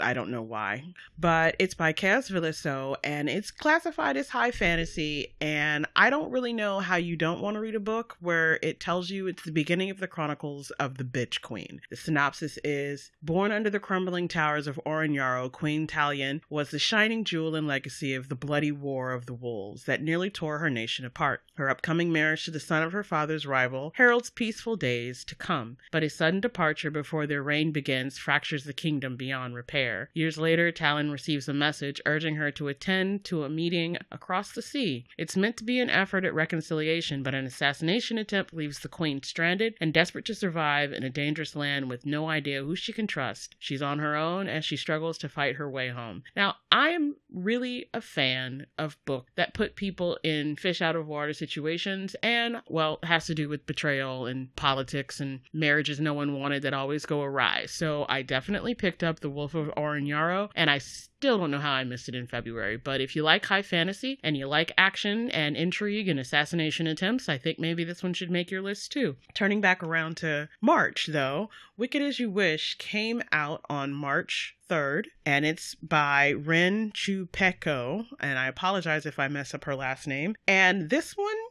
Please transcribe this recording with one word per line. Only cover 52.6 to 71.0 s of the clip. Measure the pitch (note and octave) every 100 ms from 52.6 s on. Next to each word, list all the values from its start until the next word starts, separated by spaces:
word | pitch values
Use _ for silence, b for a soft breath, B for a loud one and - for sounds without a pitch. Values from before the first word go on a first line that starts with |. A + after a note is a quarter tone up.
| -
well, | D#3+ D#3 D3+
has | E3 E3 -
to |
do | D#3+ D3
with | D3 -
betrayal | D3 D3+ C#3 C3+ B2+ B2
and | C3 C3 -
politics | D3 C3+ C3 C#3+ C#3 -
and | C#3 C3+ -
marriages | D#3 D3+ D3 D3 C#3+
no | D3+
one | D3 C#3+ C#3+
wanted | C#3 C#3
that | C#3
always | C#3 C3+ D3+ -
go | D3 C#3
awry. | C#3 A2+ - -
So | - D#3+ D3 -
I | C3+
definitely | C3 C3 - G3+ -
picked | A#3+ F#3+ -
up | E3+ E3
The | D3+
Wolf | C#3+ D3
of | D#3+ D3 -
Oren | D3+ D3 C#3+
Yaro, | D3 E3 F#3 G3+
and | - D#3
I | C#3+
s-, | - - - _
Still | C#4 A3
don't | E3
know | C#3+
how | D3
I | C3+
missed | B2+ B2 -
it |
in | B2 A#2+
February, | A#2+ A2+ A2+ G2 A2+
but | C#3 C3+
if | C3+ D#3
you |
like | D#3 F#3 -
high | G3
fantasy | G3 F3 E3 G3+ C4 C4+
and | D#3 D3
you | C3+
like | D3+ E3 -
action | F#3+ - G#3 G#3+ A#3+
and | D#3+ D3 C#3+
intrigue | E3+ - G#3 G#3 F#3+
and | C#3+
assassination | B2+ D3 D3 E3+ D#3 C#3+ E3
attempts, | D#3 F#3 B3 -
I | C3+
think | E3 -
maybe | D#3+ E3+
this | E3+ F3
one | F3+
should | E3+ F3+
make | F3 F3
your | F#3+
list | G3 G#3 -
too. | D4 G#3+ C3+ -
Turning | - G3+ G#3
back | G3 F#3
around | E3 E3 D#3+ D#3+
to | D#3+ D3 D3+ B
March, | A#3 D#4 D3+ -